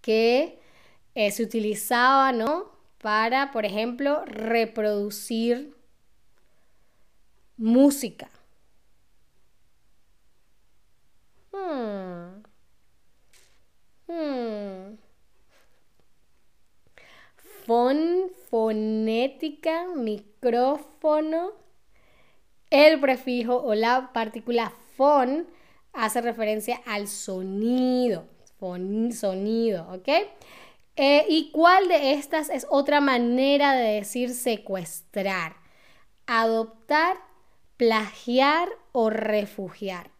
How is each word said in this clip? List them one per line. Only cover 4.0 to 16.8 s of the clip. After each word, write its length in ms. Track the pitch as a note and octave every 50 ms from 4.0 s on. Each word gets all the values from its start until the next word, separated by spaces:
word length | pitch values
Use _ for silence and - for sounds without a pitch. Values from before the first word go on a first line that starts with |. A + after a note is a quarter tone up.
| C#4 C#4 C#4+ D#4 -
reproducir 1500 | - - G#3+ A3 A3+ A#3 A#3 A3+ A3 - A#3 G#3+ G#3+ G#3 G3+ G3+ G#3 G#3 - - - A#3 A3+ A3+ A#3 A#3+ B3 C#4+ D4 - _ _ _ _ _ _ _ - _ _ - _ - _ _ _ _ _ _ _ - _ - _ _ - _ _ _ - _ _ _ _ _ _
música. 760 | - A3+ A3 A#3 B3+ C#4 C#4+ C#4 - - G#3 - - - - - - _ _ - _ _ _ _ - _ _ - _ _ _ _ - - _ _ - - - _ _ - _ _ _ _ - - _ - _ _ _ _ - _ _ _ _ - _ _ _ - - _ _ - _ _ - _ - _ _ _ - _ _ -
Hmm. 920 | G4 F#4+ F4+ D#4 C4+ A#3 G#3+ G#3 G3 F#3+ F#3 F3+ F3 E3+ F3+ F#3 G3+ G#3+ - _ _ - _ - _ _ - _ _ _ - _ _ _ - - - - _ - - - _ _ - _ - _ - _ -
Hmm. 880 | E4+ E4+ D#4+ D4 C#4 B3+ A#3+ A3+ G#3+ G#3 G#3 G3+ F#3+ F#3 F#3+ G3 A3 G#3+ - - - _ - _ _ - - _ _ _ _ - - _ _ _ _ _ - - - _ _ _ _ _ _ - _ _ - _ _ -